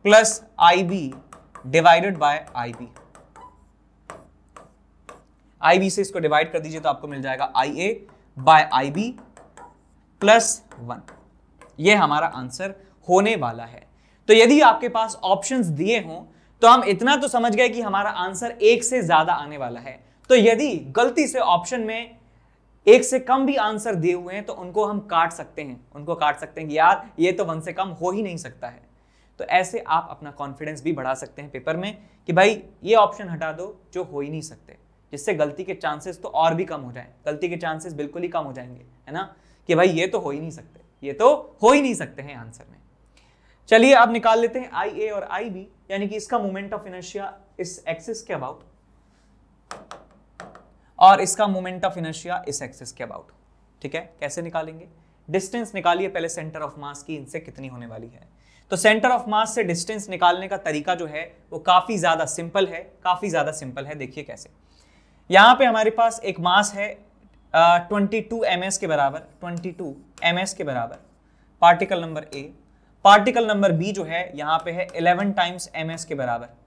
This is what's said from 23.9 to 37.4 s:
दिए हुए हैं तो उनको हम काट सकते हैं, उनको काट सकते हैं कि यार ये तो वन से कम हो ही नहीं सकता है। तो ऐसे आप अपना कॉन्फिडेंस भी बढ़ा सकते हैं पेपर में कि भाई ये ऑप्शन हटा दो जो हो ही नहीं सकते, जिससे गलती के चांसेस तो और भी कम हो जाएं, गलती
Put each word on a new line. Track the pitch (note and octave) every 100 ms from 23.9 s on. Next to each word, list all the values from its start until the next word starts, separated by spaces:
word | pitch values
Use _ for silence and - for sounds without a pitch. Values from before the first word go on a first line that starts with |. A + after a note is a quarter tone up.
दिए | F#3+ E3
हुए | F3+ F3+
हैं | G3
तो | G#3
उनको | - F3+ G3+
हम | G#3 G#3
काट | G3+ E3+ E3+
सकते | - D3 -
हैं, | D3 A#2+ _
उनको | C#3+ D3
काट | D#3+ D3+ C#3+
सकते | D3+ -
हैं | D#3
कि | D3
यार | E3 G3+ - -
ये | F3
तो | E3
वन | E3 D#3+
से | E3+
कम | E3+ F#3+ E3+
हो | F3+
ही | G3
नहीं | G3+ E3+
सकता | B2 - B2
है। | B2+ _ _ _ _ _ -
तो | -
ऐसे | F3+ F3+ A3+
आप | - D#3+ E3
अपना | C#3 D3
कॉन्फिडेंस | - C#3 C3+ D3+ D3+
भी | D3
बढ़ा | D3 C3
सकते | C3 C#3 -
हैं | C#3+
पेपर | C3 C3 D#3+
में | G3 G3+ - _ -
कि |
भाई | E3+ G3+ G#3 - _
ये | F3+
ऑप्शन | A3 G#3 - F#3+
हटा | D#3+ D#3+
दो | D#3 F#3+ G#3+ _
जो | F3+
हो | F3 C#3+
ही | C#3+
नहीं | D#3
सकते, | D#3+ A2 _ _ _ _ _
जिससे | C#3+ -
गलती | E3 D3 C#3+
के | F#3
चांसेस | F3 D#3+ D3 F#3 E3
तो | -
और | - E3
भी | E3
कम | F#3 D3+
हो | B2+
जाएं, | B2 - _ D3+
गलती | D3+